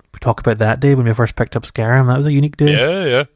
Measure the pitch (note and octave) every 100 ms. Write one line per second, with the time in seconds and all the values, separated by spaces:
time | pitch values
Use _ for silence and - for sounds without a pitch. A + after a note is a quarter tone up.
0 | _ - A#2+ A2+ - A2 A2 A#2+ C#3 C3+
1 | A#2 A2 A2+ - A#2 - - - A2+ B2+
2 | B2+ C3 D3 C#3 D3 - D3 D3 C3+ F#3+
3 | E3 B2 D3